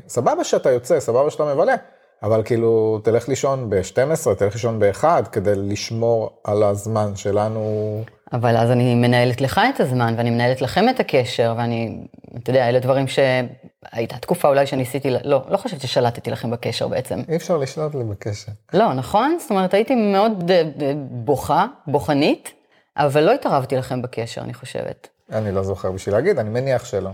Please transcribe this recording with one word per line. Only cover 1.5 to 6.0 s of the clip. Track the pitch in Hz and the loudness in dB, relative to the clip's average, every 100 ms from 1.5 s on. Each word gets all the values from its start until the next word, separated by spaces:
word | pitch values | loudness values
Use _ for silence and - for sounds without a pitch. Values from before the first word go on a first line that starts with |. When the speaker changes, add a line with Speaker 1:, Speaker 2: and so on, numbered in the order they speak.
| 143 214 254 - _ _ - | 2 2 0 -4 _ _ -6
Speaker 1:
אבל | 104 110 | 0 0
כאילו, | 110 117 113 113 110 110 | 2 2 4 4 2 0
תלך | 110 113 - | 2 2 0
לישון | - 143 135 117 | -2 0 -2 0
בשתים | 98 92 - 139 | -2 0 0 0
עשרה, | 160 - | 0 0
תלך | - 110 | 2 0
לישון | 110 117 110 | 0 -2 2
באחד, | 101 95 151 165 123 | 2 2 2 2 0
כדי | 113 95 101 | -2 0 0
לשמור | 101 107 - 113 | -2 -6 -6 -2